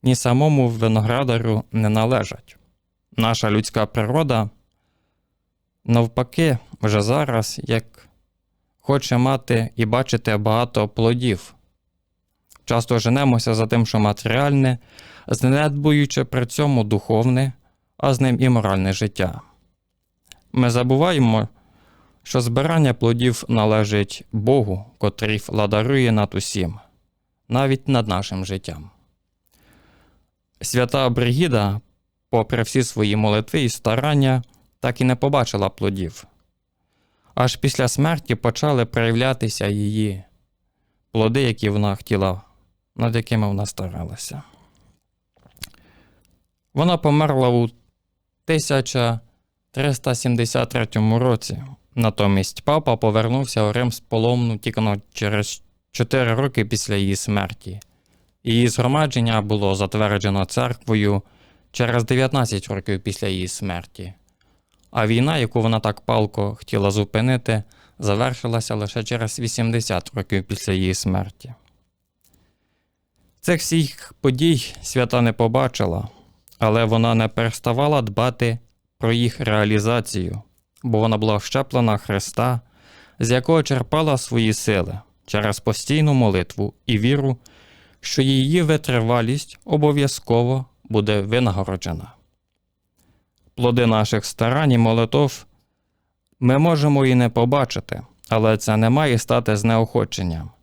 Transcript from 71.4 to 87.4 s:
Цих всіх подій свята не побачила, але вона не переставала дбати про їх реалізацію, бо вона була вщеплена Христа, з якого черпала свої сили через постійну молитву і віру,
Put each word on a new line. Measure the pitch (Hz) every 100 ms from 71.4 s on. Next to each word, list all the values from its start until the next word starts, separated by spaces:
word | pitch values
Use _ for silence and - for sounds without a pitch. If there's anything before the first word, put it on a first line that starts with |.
| 127 - _ _ _ _ _ _ _ _ _ _ _ _ _ _ _ _ _ _
Цих | - 175
всіх | - 165 143 - - -
подій | 135 127 160 147 - -
свята | - 131 123 127
не | 117
побачила, | 107 117 123 131 - 101 85 110 - _ _ _ -
але | 113 110 113
вона | 113 117 113
не | 110
переставала | - 117 - - 117 143 147
дбати | 113 101 123 120 120 117 _ _ _ _
про | 113
їх | 117 120 -
реалізацію, | 113 107 104 107 107 117 104 98 87 98 - _ _ _
бо | 127 110
вона | 113 110
була | 107 104
вщеплена | - 135 135 131 117 104
Христа, | - 98 - - 120 120 - _ _ - - _
з | 113
якого | 123 123 165
черпала | 147 135 123 151 156 135
свої | - 117 110
сили | 107 - 101 90 95 - _ -
через | 107 104 101
постійну | - 107 - 147 151
молитву | 135 113 92 87 - 104 - -
і | 110
віру, | 117 143 135 127